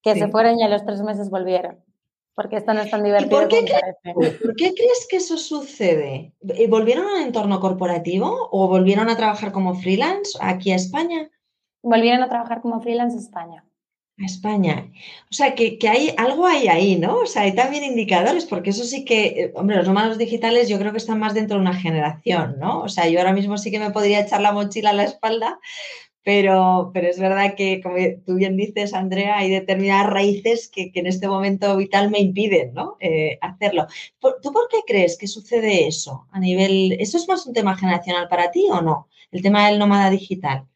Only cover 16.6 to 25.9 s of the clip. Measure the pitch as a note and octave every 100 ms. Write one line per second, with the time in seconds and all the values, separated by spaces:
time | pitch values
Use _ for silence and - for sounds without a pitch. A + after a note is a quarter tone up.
16.6 | A3 E3+ G3 F3 F3+ A#4+ A4+ - G3 F#3+
17.6 | C4 D4 C#4+ A#3 G3+ F3+ G#3 E4+ - F#3
18.6 | G3 G3+ A#3+ C4+ C4+ A3 G#3 - F3+ -
19.6 | G3 G3+ F3+ G3 A3 A3 A3+ A#3 A3+ A#3+
20.6 | G#3 G3+ G3+ A3 A3 A3 G#3+ G#3 G#3+ G3+
21.6 | F#3 F#3 F3 D#3+ D3+ D#3 - F3 C3+ C3
22.6 | F3 D#4+ G#3 F#3 E3+ E3+ F#3 G3 G3+ G#3
23.6 | G#3 G#3 G#3 G#3+ G3+ G#3 G#3 G#3 G#3 G#3
24.6 | G3+ A3+ G#3 G3+ G3+ - A3 A3+ A3 F#4+
25.6 | - - -